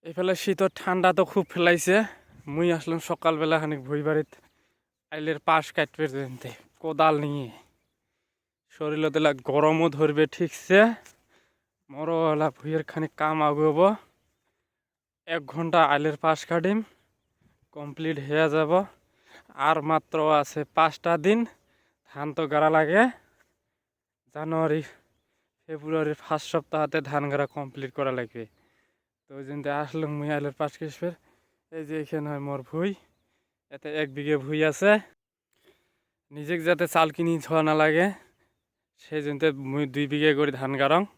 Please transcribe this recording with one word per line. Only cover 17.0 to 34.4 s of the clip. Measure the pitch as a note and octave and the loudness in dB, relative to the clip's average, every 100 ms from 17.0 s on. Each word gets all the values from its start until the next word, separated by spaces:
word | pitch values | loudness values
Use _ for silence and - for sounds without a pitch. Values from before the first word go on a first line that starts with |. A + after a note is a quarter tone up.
| _ _ _ _ _ _ _ D3+ | _ _ _ _ _ _ _ -16
কমপ্লিট | D3 C#3+ D#3+ D3+ C#3 | -14 -8 -6 -6 -2
হয়ে | D3+ D#3+ D#3 | 2 2 2
যাব। | D3+ F3+ G3 _ _ _ _ - _ - C#3+ | 2 2 0 _ _ _ _ -20 _ -2 0
আর | D#3+ D3 | 0 0
মাত্র | D#3+ _ D#3+ D3+ D3+ | -2 _ -2 2 2
আছে | C#3+ - D3+ - | 0 -6 -6 2
পাঁচটা | D#3+ - F3 E3+ D#3+ | 2 2 -2 0 2
দিন, | A3 A#3 _ _ _ _ _ _ | 0 0 _ _ _ _ _ _
ধান | C#3+ D3 D3 | -10 -8 -6
তো | D#3 | -2
গাড়া | D3 D#3 D#3+ | 2 4 4
লাগে। | D#3 F#3 B3 - _ _ _ _ _ _ _ _ _ _ _ D3 | 4 4 2 0 _ _ _ _ _ _ _ _ _ _ _ -12
জানুয়ারি, | D#3 D#3+ D#3+ D#3 C#3+ - _ _ _ _ _ _ _ | -4 0 0 0 -4 -18 _ _ _ _ _ _ _
ফেব্রুয়ারির | D#3 D3+ D#3+ D3+ D3+ | -14 -4 -2 -2 -4
ফার্স্ট | - D#3 - | -4 -6 -2
সপ্তাহতে | E3 C#3+ D#3 D3+ D#3+ C#3 | -4 -2 -4 -2 -2 -2
ধান | C#3+ C#3+ | -4 -2
গাড়া | C#3 C#3 - | -2 -2 -6
কমপ্লিট | C#3 C3+ C3+ - | -12 -10 -12 -4
করা | C3+ B2+ | -4 -4
লাগবে। | A#2+ A#2+ A2 _ _ _ _ _ _ _ _ | -8 -12 -16 _ _ _ _ _ _ _ _
তো | C#3 | -18
ওই | C3+ | -12
জন্য | D3 C#3+ C#3+ | -10 -6 -6
আসলাম | D3 D#3+ D#3 D3 | -6 -6 -6 -6
মুই | D3 D3 | -4 -4
আইলের | C#3+ C3+ | -4 -6
পাশ | D3 - | -8 -6
কাটবে। | D#3+ C#3+ F3 E3+ _ _ _ _ _ | -14 -8 -10 -10 _ _ _ _ _
এই | E3 D3+ | -14 -8
যে | D#3 | -8
এখানে | D3 D#3+ D3 | -6 -6 -6
হয় | C#3+ C#3+ | -8 -8
মোর | C#3+ C3 | -10 -8
ভুঁই, | D#3+ F#3 G3 _ _ _ _ _ _ _ C#3 | -6 -4 -6 _ _ _ _ _ _ _ -16
এতে | D#3 D3+ | -10 -6
এক | D3+ C3+ | -6 -4
বিঘে | D3 D3+ | -2 -2